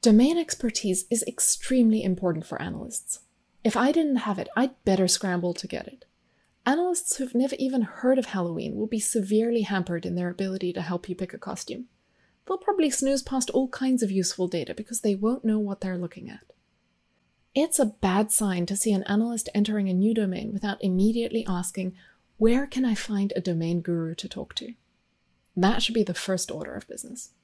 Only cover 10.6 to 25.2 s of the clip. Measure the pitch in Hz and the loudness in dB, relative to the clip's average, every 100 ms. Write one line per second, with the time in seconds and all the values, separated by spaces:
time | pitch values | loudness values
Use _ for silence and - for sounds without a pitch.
10.6 | 180 175 165 175 180 180 180 - - - | -4 -4 -4 -6 -6 -8 -6 -8 -10 -10
11.6 | - - 247 _ _ _ _ _ - 370 | -10 -10 -12 _ _ _ _ _ -6 -4
12.6 | - 403 311 254 269 277 - 262 254 - | -2 2 2 2 0 0 0 -2 0 0
13.6 | 262 - 262 254 220 190 185 - 180 175 | 0 0 0 2 2 0 0 -2 -2 -2
14.6 | 139 - 214 240 220 196 208 262 220 214 | -6 -8 -8 -2 0 0 0 0 0 0
15.6 | 208 196 190 180 175 - - - _ _ | -2 -4 -6 -4 -6 -10 -16 -16 _ _
16.6 | _ _ _ _ _ _ _ _ _ - | _ _ _ _ _ _ _ _ _ 0
17.6 | 320 - 240 - 190 185 214 - 208 180 | 2 4 2 2 2 2 2 2 2 0
18.6 | 175 196 226 196 - 202 233 233 - 208 | -2 0 2 2 2 0 0 -2 -4 0
19.6 | 208 214 196 185 202 226 202 185 220 202 | 0 0 0 2 2 2 0 -2 -6 -6
20.6 | 208 196 190 185 196 226 233 226 220 180 | -6 -4 0 4 4 2 -2 -2 -2 -2
21.6 | 180 - 185 180 - _ _ _ 220 247 | -4 -6 -8 -8 -20 _ _ _ 4 4
22.6 | 285 262 262 208 - 208 202 208 175 165 | 2 0 0 0 -2 0 0 -2 -2 -2
23.6 | 165 170 165 170 165 165 - - - - | 0 -2 0 -2 -2 -6 -10 -10 -10 -10
24.6 | - 233 _ _ _ _ | -12 -16 _ _ _ _